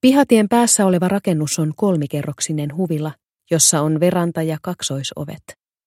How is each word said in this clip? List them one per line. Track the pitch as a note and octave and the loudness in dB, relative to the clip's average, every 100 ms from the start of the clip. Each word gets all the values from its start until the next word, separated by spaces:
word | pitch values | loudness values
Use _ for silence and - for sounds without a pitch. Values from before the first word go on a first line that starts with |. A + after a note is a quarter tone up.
Pihatien | B3+ C4+ C#4 A3+ G#3 | 6 4 4 4 4
päässä | A#3 A#3+ - G3 | 2 2 2 2
oleva | F3+ F3+ | 2 0
rakennus | G3 - E3 D3+ - | -2 -2 -2 -2 -2
on | D#3 D3 | -4 -2
kolmikerroksinen | G#3 F3 C#3+ D3+ C#3+ C#3+ - D3+ D3 D3+ | 0 0 -2 -4 -6 -8 -6 -4 -6 -4
huvila, | F#3 D#3 D#3 C#3+ _ _ _ | -4 -4 -6 -10 _ _ _
jossa | D#3+ - D#3+ | 0 2 2
on | D3+ D#3 | 0 2
veranta | F3 F3+ E3+ E3 | 2 0 -2 -4
ja | D#3+ D#3 | -4 -6
kaksoisovet. | - F3+ - C3+ C3+ - D3 D#3 - - _ _ | -8 -8 -8 -8 -8 -10 -12 -12 -18 -20 _ _